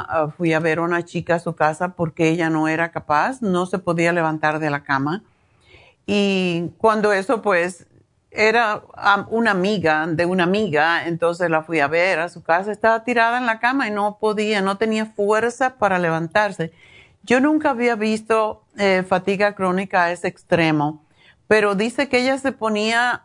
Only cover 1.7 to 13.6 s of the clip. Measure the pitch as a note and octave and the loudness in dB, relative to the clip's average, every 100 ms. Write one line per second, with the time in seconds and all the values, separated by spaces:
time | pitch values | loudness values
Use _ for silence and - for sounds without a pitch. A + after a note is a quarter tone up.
1.7 | D#3 F3+ F#3 E3 - D#3+ E3 D#3+ D#3+ D#3 | 0 -6 -4 -6 0 0 2 0 0 0
2.7 | D#3+ E3 D#3+ - D3+ F#3+ C4 G#3 F3+ F#3 | 0 -4 -6 -2 0 0 -2 -2 -2 -2
3.7 | G3 F3+ E3+ E3+ F3 D#3+ D#3 D#3 D3+ D#3 | -4 -2 0 0 2 0 0 -2 0 -2
4.7 | C#3+ D3 C#3 C#3 F#3+ - _ _ _ _ | -4 -2 -2 -2 -4 -10 _ _ _ _
5.7 | - - _ - G3+ G3+ F#3+ F#3 E3+ E3+ | -20 -20 _ -2 0 2 0 0 -2 -6
6.7 | - A3 G#3+ G3+ G3 F#3+ A#3+ G#3 F3+ F3 | 0 0 2 2 0 0 -2 0 2 0
7.7 | F#3 - _ _ _ _ - G#3+ A3+ A3+ | -4 -18 _ _ _ _ 0 2 2 0
8.7 | G#3+ - - - G3 F#3+ A3 A#3 G3 F#3 | -2 -10 -4 2 2 0 0 2 2 0
9.7 | G#3+ D#3+ D#3 D#3+ D#3+ F3 F#3 E3+ G3 G#3+ | 0 0 0 0 -2 0 0 2 0 0
10.7 | D3 D#3+ E3+ C#3+ E3 E3+ E3+ F3 D#3+ D#3 | 2 2 0 -2 -2 -2 0 0 0 0
11.7 | E3 C#3+ E3 F3+ E3 F3 F3 D3 E3 G3 | 0 0 2 2 0 -4 -8 -2 0 0
12.7 | G#3 A3+ A3+ A3+ A#3+ A3+ A#3+ B3 A3 | 0 2 2 0 0 0 0 -2 -2